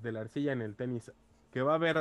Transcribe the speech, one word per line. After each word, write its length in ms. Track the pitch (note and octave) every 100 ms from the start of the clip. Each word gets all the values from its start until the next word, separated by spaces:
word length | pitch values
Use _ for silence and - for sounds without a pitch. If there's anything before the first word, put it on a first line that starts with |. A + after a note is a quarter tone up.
de 100 | A#2
la 100 | A2
arcilla 300 | A2 C#3+ C#3+
en 100 | C3
el 140 | G#2+ G2+
tenis 340 | B2+ A#2+ - - _ _ _
que 80 | B2+
va 120 | C3+
a 20 | D#3+
haber 240 | E3 D#3